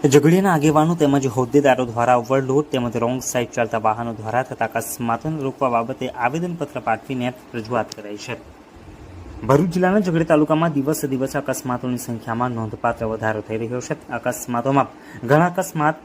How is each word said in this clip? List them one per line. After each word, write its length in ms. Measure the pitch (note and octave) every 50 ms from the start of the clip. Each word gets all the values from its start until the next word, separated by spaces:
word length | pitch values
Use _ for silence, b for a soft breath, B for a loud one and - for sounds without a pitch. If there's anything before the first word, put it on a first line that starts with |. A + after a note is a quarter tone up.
| -
ઝઘડિયાના 500 | D3 B2+ D3 C#3 D#3 E3+ F#3 F#3+ G3+ F3
આગેવાનો 400 | D#3 C#3+ D#3 D3 D#3 D#3 D#3+ F3
તેમજ 300 | E3 D#3 C#3 C#3 C#3 C3 C3+
હોદ્દેદારો 560 | G#2+ B2+ B2+ A#2 A#2 C#3+ C#3+ C#3 B2+ B2 B2+
દ્વારા 300 | A#2+ A2 A#2 A#2 A#2+ B2 B2
ઓવરલોડ 480 | A#2 A#2 C3+ C3+ C3+ B2+ C3 C#3+ D3+ -
તેમજ 240 | - C3 A#2+ A#2+ A2+ B2
રોંગ 220 | A#2 A#2 B2+ C3
સાઇડ 300 | A#2+ - - B2+ A#2+ A#2 -
ચાલતા 280 | - A#2 A2 - A2+ G#2+
વાહનો 300 | A2 G#2+ A2+ A#2 A#2 A2+
દ્વારા 280 | G#2+ A2 A2 A2 B2 C3
થતા 260 | - C3 - A#2 A2
અકસ્માતોને 720 | - A#2 A2+ - - - A#2+ A#2 A#2 A#2 - D#3 D#3+ D#3 C3+
રોકવા 260 | C3+ B2+ - C#3 C3
બાબતે 360 | A#2+ A#2 A#2 A#2 C3 - C3 B2+
આવેદનપત્ર 720 | - - A#2+ B2 C3 E3 E3+ F3+ F3 E3+ D3+ C#3 - C3 A2+ A#2+
પાઠવીને 400 | A2+ A2 - - C3+ B2+ B2 B2 B2 - - - -
રજૂઆત 400 | A#2+ G#2+ A2+ B2 A#2 G#2+ G#2+ -
કરાઈ 280 | - G#2 G#2 G#2 G#2 -
છે. 140 | - A#2+ - - - - - - - - - - - - - - - - - - - - - -
ભરૂચ 260 | A2 C3+ C#3+ F3 F#3
જિલ્લાના 340 | E3 F#3 F3+ F#3 F#3+ G#3+ G3+
ઝઘડિયા 280 | F#3 E3 E3 E3 D#3+ E3
તાલુકામાં 420 | D3+ D3+ D3+ D#3+ D#3 E3 E3+ D3+ C#3+
દિવસે 280 | C3+ C#3+ D#3 D3 - C#3
દિવસે 300 | C3+ B2+ C3 C3+ - C#3+
અકસ્માતોની 680 | C#3 - C3 - - B2+ B2 B2 - B2+ B2 A#2+ A#2+
સંખ્યામાં 520 | - A#2+ A2+ - - A2+ A2+ B2 B2+ A#2+ A2+
નોંધપાત્ર 520 | A2+ A2 A2 A2 - - A2+ - A#2 A2 A2
વધારો 280 | A2 A2 A2 G#2+ G#2+
થઈ 160 | G2+ - A2 A2
રહ્યો 300 | A#2 A2+ B2 B2 B2 -
છે. 80 | D#3 - - -
અકસ્માતોમાં 840 | B2+ A#2+ - B2+ A#2+ - - - B2 A#2+ B2 C3 C#3 C#3 B2+ - B B B B B B -
ઘણા 280 | A#2 C#3 D3+ E3+ F3 E3+
અકસ્માત 440 | F#3 F#3 - - D#3+ D3+ D3+ D#3+ - -